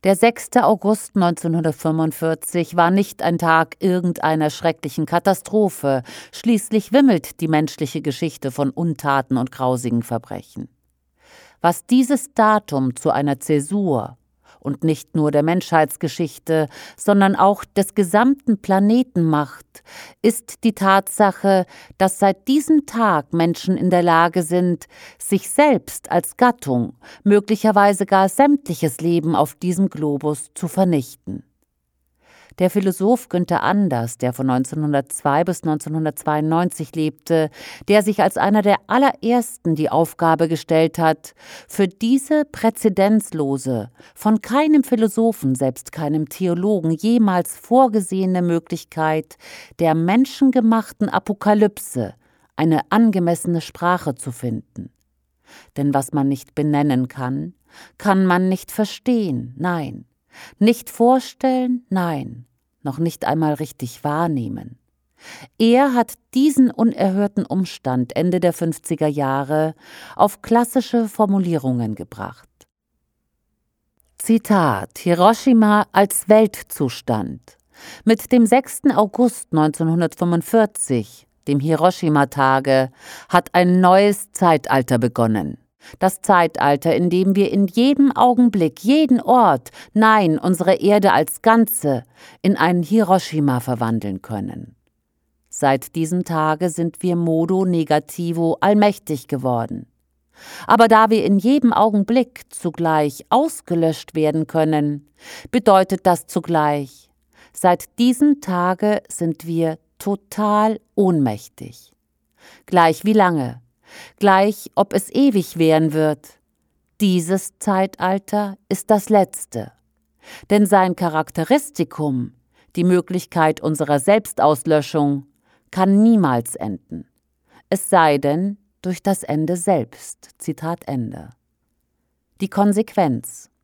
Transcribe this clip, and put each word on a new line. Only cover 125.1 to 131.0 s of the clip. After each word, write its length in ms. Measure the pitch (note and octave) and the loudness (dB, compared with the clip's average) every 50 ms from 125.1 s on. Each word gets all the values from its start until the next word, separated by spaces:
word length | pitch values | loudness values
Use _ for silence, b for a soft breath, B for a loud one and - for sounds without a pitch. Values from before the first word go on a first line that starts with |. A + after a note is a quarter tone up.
| C#3+ C#3 C#3 _ _ _ _ _ _ _ _ _ | -2 -4 -8 _ _ _ _ _ _ _ _ _
kann 320 | - F#3 F#3+ F#3+ G3 G3+ | -2 0 2 4 4 4
niemals 540 | G#3+ A3+ A#3 G#3+ F3+ C#3+ B2+ A#2+ A#2 - - | 6 4 4 4 2 2 0 -2 -2 -6 -10
enden. 520 | - - G#2+ G2 E2+ _ _ D#2+ E2 - _ _ _ _ _ _ b b b b b b b | -10 -8 -8 -10 -10 _ _ -16 -16 -16 _ _ _ _ _ _ b b b b b b b
Es 220 | - F#3+ - - | -6 -6 -2 0
sei 260 | - F3+ E3 D#3 D3 | 2 4 4 4 2
denn, 400 | C#3 C#3 C#3+ D3 E3 F#3 G3+ G3+ _ _ _ _ _ | 2 0 -2 -2 -2 -4 -6 -8 _ _ _ _ _
durch 220 | - F3+ F#3 - _ | -8 -8 -8 -4 _
das 180 | G3+ G3 - | -4 -4 -4
Ende 360 | - - D3 D3+ D#3+ E3 F3+ | -4 -6 -4 -4 -2 -2 -4
selbst. 720 | F3 E3+ G#3 F#3+ D#3 A#2 - - - - - - _ - - _ _ | -4 0 0 0 0 -2 -6 -12 -20 -20 -20 -20 _ -20 -20 _ _
Zitat 480 | - - D3 - - D#3+ E3+ - - | -10 -10 -10 -8 -8 -10 -10 -8 -8
Ende. 420 | - C3+ B2+ | -8 -8 -6